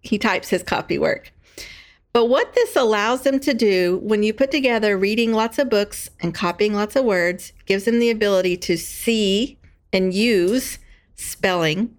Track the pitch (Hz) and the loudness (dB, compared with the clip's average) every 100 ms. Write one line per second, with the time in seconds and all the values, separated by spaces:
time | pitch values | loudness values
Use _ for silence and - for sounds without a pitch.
0 | - 208 220 185 - 180 - - - 143 | -2 -2 0 -2 -2 -4 -2 -4 -2 -2
1 | 147 - - _ _ - - - - _ | 0 -2 -8 _ _ -20 -20 -20 -20 _
2 | _ 240 233 269 480 - 466 - 247 214 | _ 0 2 2 2 0 2 2 2 2
3 | 214 262 277 269 277 233 220 185 180 180 | 0 0 0 0 0 2 2 2 2 0
4 | 208 214 214 214 269 311 262 226 214 196 | 0 0 0 2 0 2 2 2 2 2
5 | 196 220 226 220 226 - - 208 208 - | 0 0 0 2 0 0 0 0 0 -6
6 | - - 170 165 175 175 208 208 208 269 | -14 -8 -8 -4 -4 0 0 0 0 0
7 | 254 185 175 180 - - - 196 202 233 | 2 2 0 -2 -12 -20 -6 -2 0 2
8 | 233 220 208 190 185 175 - 170 - - | 0 0 2 2 0 -2 -2 -4 -4 -6
9 | - 226 202 196 233 - - _ _ 190 | -2 0 2 0 -2 -8 -20 _ _ -2
10 | 185 185 233 208 175 247 - - - - | 0 0 2 2 2 0 -4 -12 -18 -20
11 | _ - - - 196 180 160 160 233 | _ -16 -14 -4 -2 2 0 0 -4